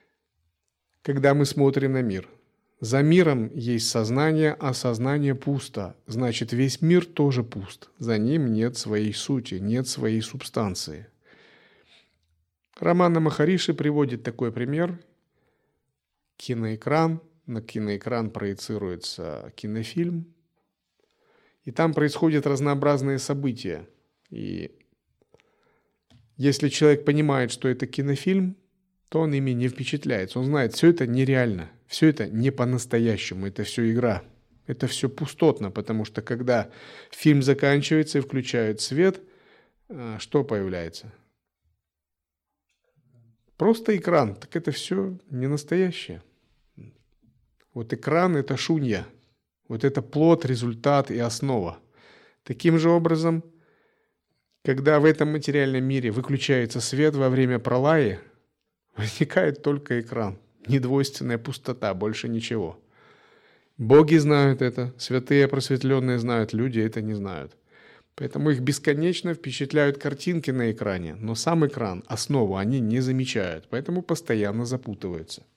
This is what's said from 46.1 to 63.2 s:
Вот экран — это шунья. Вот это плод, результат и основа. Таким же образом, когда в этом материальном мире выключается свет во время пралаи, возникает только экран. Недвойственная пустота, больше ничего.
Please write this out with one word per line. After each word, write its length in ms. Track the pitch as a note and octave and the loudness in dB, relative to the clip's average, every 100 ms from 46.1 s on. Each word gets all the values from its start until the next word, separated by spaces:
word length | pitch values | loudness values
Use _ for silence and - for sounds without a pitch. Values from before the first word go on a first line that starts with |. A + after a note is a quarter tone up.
| E2 - _ _ _ _ - A2 _ _ _ _ _ _ _ _ | -14 -18 _ _ _ _ -20 -20 _ _ _ _ _ _ _ _
Вот 180 | B2 A2+ | -12 -8
экран — 420 | A#2+ - D#3+ F#3 D#3 | -6 0 2 4 2
это 180 | C3 C3 | 0 -2
шунья. 500 | - D#3+ C3 F#2+ - - _ _ _ _ - | 0 0 0 -2 -4 -16 _ _ _ _ -10
Вот 160 | A#2 | -2
это 160 | C3+ C#3 | -2 -2
плод, 460 | A2+ D3 D#3+ E3+ C3 | -4 2 4 4 2
результат 640 | B2 A#2+ A2+ C#3+ C#3+ C3+ | -2 -4 -2 2 2 2
и 80 | A#2 | -2
основа. 600 | A#2+ A2+ C#3 B2 E2+ - _ _ - - _ _ | -4 -4 -2 -2 -2 -8 _ _ -20 -20 _ _
Таким 340 | - - E3+ D#3+ | -12 0 4 4
же 100 | E3 | 6
образом, 560 | E3+ E3 D#3+ E3 E3 - _ _ _ _ _ _ _ _ _ _ _ | 4 4 2 0 -2 -4 _ _ _ _ _ _ _ _ _ _ _
когда 360 | - C3+ C#3 D3+ | -4 0 4 6
в 40 | |
этом 280 | D3+ D3+ D3+ | 6 4 2
материальном 520 | D3+ C#3 C#3+ C#3 C3 | -2 0 0 2 0
мире 260 | C3 C3+ A#2+ | 0 0 0
выключается 720 | G#2+ B2+ C#3 - B2+ A#2 B2 | -2 -2 -2 2 0 0 -4
свет 340 | - C3 D3+ | -4 2 2
во 140 | C#3+ C3 | 4 2
время 300 | B2+ B2+ B2 | 4 2 2
пралаи, 600 | A#2+ B2 C#3+ D#3+ A#2+ F2+ - _ _ _ _ _ _ - | 0 2 4 4 2 -2 -10 _ _ _ _ _ _ -6
возникает 640 | G#2+ - D3 F#3+ D#3+ C3 | -4 -2 0 2 2 0
только 380 | D3 C#3+ C#3+ A#2+ | -2 -2 -2 -4
экран. 380 | A#2 A#2 G#2 F#2+ _ _ - | -4 -4 -6 -8 _ _ 0
Недвойственная 720 | C3+ B2 C#3 C3+ - B2+ A#2 | 0 2 0 0 -4 -4 -4
пустота, 540 | A#2+ C3+ - B2+ G#2+ | -6 -10 -8 -4 -4
больше 340 | F#2 G#2+ G#2 A#2+ | -2 -4 -4 -6
ничего. 500 | A2+ A2+ A2+ E2 - _ _ _ _ | -6 -4 -4 -6 -10 _ _ _ _